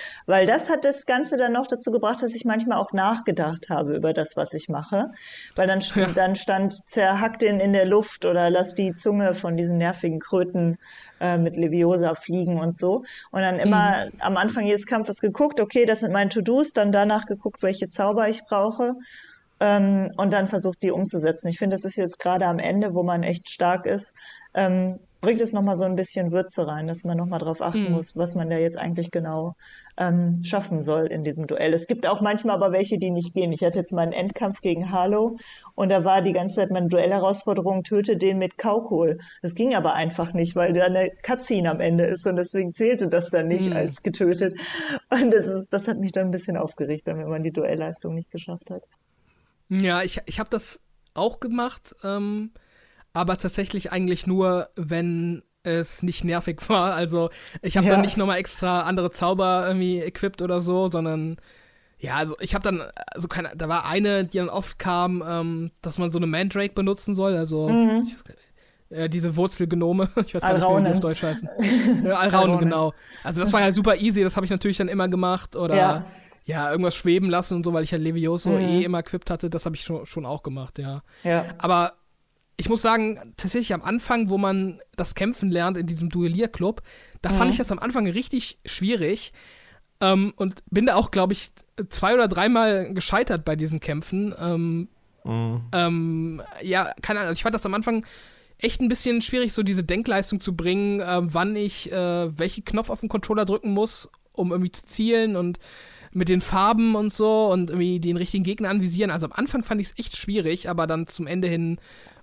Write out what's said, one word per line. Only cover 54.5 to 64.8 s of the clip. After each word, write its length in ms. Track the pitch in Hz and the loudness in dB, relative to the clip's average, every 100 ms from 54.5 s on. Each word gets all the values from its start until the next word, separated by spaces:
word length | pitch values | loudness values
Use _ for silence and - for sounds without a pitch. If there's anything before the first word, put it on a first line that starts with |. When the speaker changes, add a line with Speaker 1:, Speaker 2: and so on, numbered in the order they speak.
| 180 - - | 2 -2 -8
Speaker 2:
wenn 680 | 156 165 170 170 170 170 - _ | -4 -2 -2 -2 -2 -4 -10 _
es 400 | 170 165 165 - | -2 -2 -2 -4
nicht 200 | 180 - | -4 -2
nervig 380 | 175 170 175 151 | -2 -2 -2 -4
<laughs> 40 | - | 0
war. 240 | 214 180 | 2 2
Also 360 | 170 170 170 165 - - - | 0 0 0 -2 -4 -18 -10
ich 160 | - 196 | -2 4
hab 80 | 185 | 6
Speaker 1:
Ja. 60 | |
Speaker 2:
dann 100 | 190 | 6
nicht 160 | 196 208 | 4 2
nochmal 200 | 196 185 | 0 0
extra 420 | 190 - 185 180 | -4 -4 0 0
andere 300 | 165 185 175 | 0 0 -2
Zauber 540 | - 175 190 185 180 180 | 0 0 2 2 2 2
irgendwie 320 | 185 180 180 | 0 0 -2
equipped 420 | 165 - 202 - | -4 -4 -4 -2
oder 200 | 180 180 | -2 0
so, 280 | 175 180 185 | 0 2 2
sondern 480 | 170 165 160 156 165 - - - _ _ _ | 0 -2 -2 -4 -8 -14 -20 -20 _ _ _
ja, 160 | 139 135 | -6 -4
also 200 | 156 156 | -4 -6
ich 120 | 180 | -4
hab 100 | 202 | -2
dann, 200 | 196 180 - - - | -2 -4 -6 -14 -12
also 140 | - 170 | -10 -8
keine, 240 | - 165 156 | -6 -8 -6
da 140 | 156 | -4
war 160 | 170 - | -2 0
eine, 400 | 180 208 196 185 | 0 2 2 0
die 120 | 190 | -2
dann 120 | 180 | -2
oft 280 | 196 190 | -4 -6
kam, 460 | - | -6